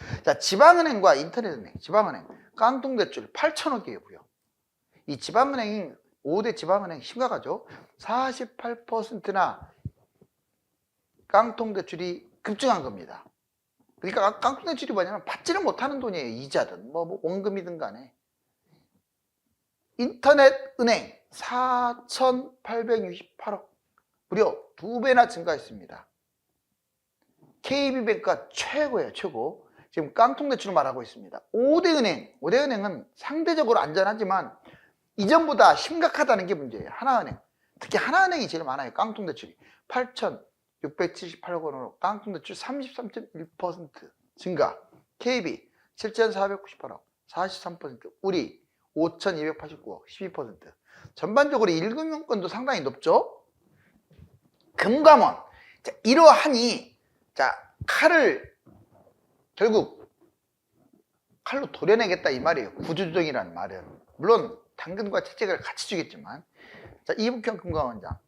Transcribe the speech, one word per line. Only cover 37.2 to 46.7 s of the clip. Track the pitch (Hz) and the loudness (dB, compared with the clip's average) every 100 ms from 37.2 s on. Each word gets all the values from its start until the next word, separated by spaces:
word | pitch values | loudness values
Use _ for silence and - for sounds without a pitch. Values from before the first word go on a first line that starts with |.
| 139 - _ _ _ _ | -2 -12 _ _ _ _
특히 | - 190 | -4 -2
하나은행이 | - 349 370 339 185 | 2 2 4 2 -4
제일 | 165 147 | -6 -6
많아요. | 139 123 | -6 -6
깡통 | - 220 214 180 | -4 -4 -4 -10
대출이 | - 82 _ _ _ _ | -10 -14 _ _ _ _
팔천육백칠십팔억 | 247 247 - 196 120 _ _ _ _ 147 - 175 - 175 - 180 175 | -6 -4 -6 -6 -6 _ _ _ _ -12 -4 -4 -4 -16 -16 -10 -8
원으로 | 156 135 120 _ | -8 -10 -14 _
깡통 | 185 208 208 | -4 -4 -10
대출 | 170 - 185 | -12 -12 -14
삼십삼점일 | - 277 262 - 220 233 - 160 165 _ | -10 -10 -10 -12 -12 -14 -16 -18 -18 _
퍼센트 | 175 175 156 - - _ _ _ | -8 -8 -16 -20 -20 _ _ _
증가. | 180 160 110 - - _ _ _ | -8 0 0 -2 -20 _ _ _
케이비 | 240 254 165 - _ _ _ - | -2 -2 -4 -10 _ _ _ -12
칠천사백구십팔 | 220 220 220 196 196 196 - | -10 0 0 2 -2 -4 -12